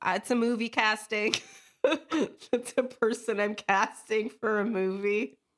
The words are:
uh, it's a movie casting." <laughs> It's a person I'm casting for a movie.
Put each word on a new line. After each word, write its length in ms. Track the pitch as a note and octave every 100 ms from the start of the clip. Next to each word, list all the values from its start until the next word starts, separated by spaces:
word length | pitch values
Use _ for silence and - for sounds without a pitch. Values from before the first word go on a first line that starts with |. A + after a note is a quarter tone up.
uh, 120 | F3+ F#3+
it's 160 | -
a 40 | A#3+
movie 340 | A#3 A#3 A3+
casting." 680 | B3 G#3+ G#3+ - G#3+ G#3+ -
<laughs> 60 | - - - _ C#4 D#4+ - D#4 A3 - -
It's 220 | A#3+ A#3+ -
a 60 |
person 580 | B3 - A3 A3+ - G3+
I'm 140 | G#3 G#3+
casting 760 | - G3 A3 - - A3 G#3+
for 320 | - A3 G#3
a 40 | G#3
movie. 720 | G3 F#3+ G3 G3+ G#3 C4 - _